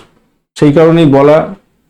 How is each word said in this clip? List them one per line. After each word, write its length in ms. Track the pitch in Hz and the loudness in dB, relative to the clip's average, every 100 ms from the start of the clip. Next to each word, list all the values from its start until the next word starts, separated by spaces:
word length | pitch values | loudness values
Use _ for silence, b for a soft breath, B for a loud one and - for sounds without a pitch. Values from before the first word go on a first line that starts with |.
| - _ _ _ _ - | -14 _ _ _ _ -4
সেই 140 | 147 | -2
কারণেই 340 | 151 160 165 156 | 0 0 0 0
বলা, 480 | 135 147 151 170 196 _ _ | 0 0 0 -4 -14 _ _